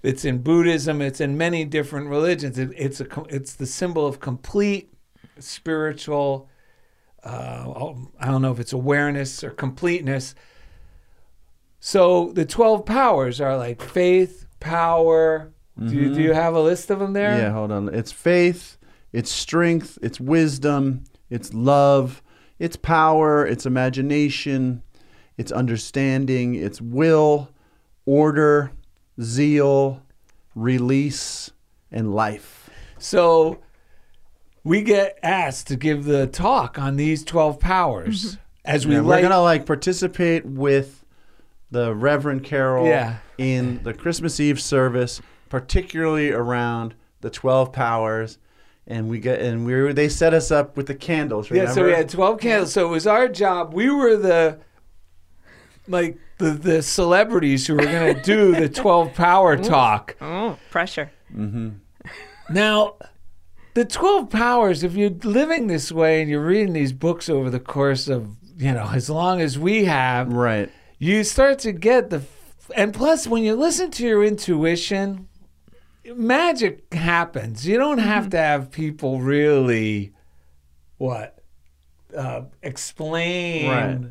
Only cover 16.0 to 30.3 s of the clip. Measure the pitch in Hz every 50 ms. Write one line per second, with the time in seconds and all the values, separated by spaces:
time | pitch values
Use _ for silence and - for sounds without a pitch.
16 | 143 139 139 156 156 160 160 156 165 165 165 165 156 160 180 175 - - 202 190
17 | 196 196 196 202 202 208 120 120 110 104 107 110 107 104 107 98 98 98 76 113
18 | 113 - - - - 165 175 180 175 175 180 175 - - - _ _ - _ _
19 | _ - - 117 - - - - - - - 170 175 170 170 165 - - - -
20 | - 113 - - 127 135 160 165 160 151 139 131 135 147 143 139 139 135 131 131
21 | - - _ _ _ - 120 117 - - - 110 120 135 143 143 143 139 139 139
22 | 131 123 127 - - _ _ _ _ _ _ - 170 165 - - - - 165 160
23 | 156 160 156 156 156 151 151 147 143 82 117 - - 135 127 127 127 131 123 135
24 | 135 143 147 147 147 143 139 - - 143 139 135 131 127 123 120 - - _ -
25 | - - _ - - _ _ - 113 - - 110 131 120 117 110 - - - 139
26 | 139 135 131 131 139 131 131 123 123 120 123 80 87 101 - - 113 117 120 131
27 | 160 165 160 156 151 151 147 147 139 - _ _ _ _ _ _ _ _ _ _
28 | _ - 139 147 151 156 147 147 156 151 147 147 143 131 - - - - _ _
29 | _ _ _ - 117 113 117 131 147 147 147 147 143 139 139 135 139 139 135 131
30 | _ _ _ _ _ _